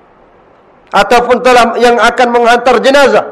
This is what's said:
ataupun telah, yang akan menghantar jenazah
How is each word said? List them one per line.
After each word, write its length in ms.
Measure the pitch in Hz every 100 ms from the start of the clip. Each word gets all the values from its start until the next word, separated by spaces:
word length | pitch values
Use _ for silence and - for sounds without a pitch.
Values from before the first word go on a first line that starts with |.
| _ _ _ _ _ _ _ _ _
ataupun 560 | 185 202 240 240 240
telah, 320 | 254 240 226 226
yang 240 | 240 240
akan 280 | 226 226 247
menghantar 480 | 240 233 240 247 233
jenazah 460 | 214 277 262 202 -